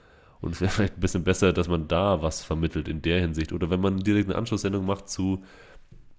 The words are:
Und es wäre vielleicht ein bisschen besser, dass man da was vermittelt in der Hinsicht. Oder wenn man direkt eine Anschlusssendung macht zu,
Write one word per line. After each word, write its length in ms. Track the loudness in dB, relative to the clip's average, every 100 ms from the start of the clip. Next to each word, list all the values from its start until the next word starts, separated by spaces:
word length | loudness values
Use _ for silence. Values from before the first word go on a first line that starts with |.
| -20 -20 -20 -10
Und 140 | -8
es 80 | -2
wäre 80 | 0
vielleicht 260 | 2 0 0
ein 40 |
bisschen 220 | -2 0
besser, 280 | 0 4 4
dass 160 | 4 2
man 180 | 0 0
da 360 | 0 2 2
was 200 | 0 -4
vermittelt 460 | -4 -2 0 -2 -4
in 140 | -4
der 180 | 0 2
Hinsicht. 320 | 0 -2 -4
Oder 160 | -2 0
wenn 120 | 0
man 160 | 0 0
direkt 320 | 2 2 2
eine 80 | -2
Anschlusssendung 480 | -2 -2 -2 -2 -2
macht 240 | -4 -6
zu, 340 | -2 -2 -2 -6 -20 -20 -20 -20 -20 -20